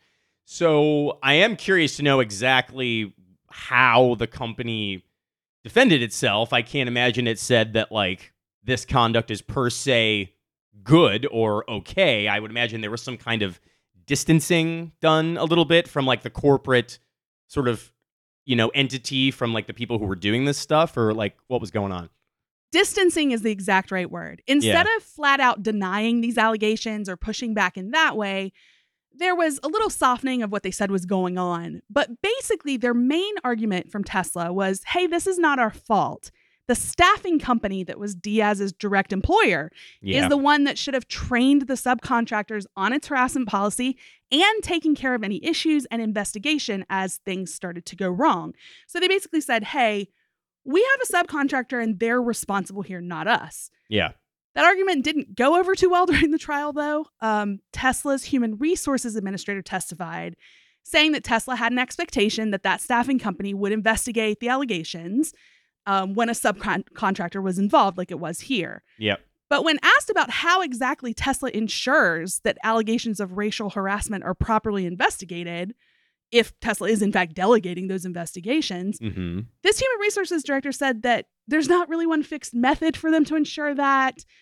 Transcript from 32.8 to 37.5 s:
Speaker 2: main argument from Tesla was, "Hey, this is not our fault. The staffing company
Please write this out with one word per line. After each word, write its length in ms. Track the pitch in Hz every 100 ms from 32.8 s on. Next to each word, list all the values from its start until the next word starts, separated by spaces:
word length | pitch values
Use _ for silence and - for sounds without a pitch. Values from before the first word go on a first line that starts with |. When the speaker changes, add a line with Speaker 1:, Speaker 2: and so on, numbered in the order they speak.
| 240
Speaker 2:
main 400 | 240 247 311 392 403
argument 480 | 254 233 220 185 -
from 120 | 214
Tesla 500 | 196 202 180 180 170
was, 300 | 180 196 190
"Hey, 220 | - 349 359
this 200 | 339 370
is 120 | 359
not 200 | 320 277
our 120 | 226
fault. 600 | - - 208 143 - - _ _ _ -
The 80 |
staffing 640 | 240 - - 349 403 381 320
company 460 | -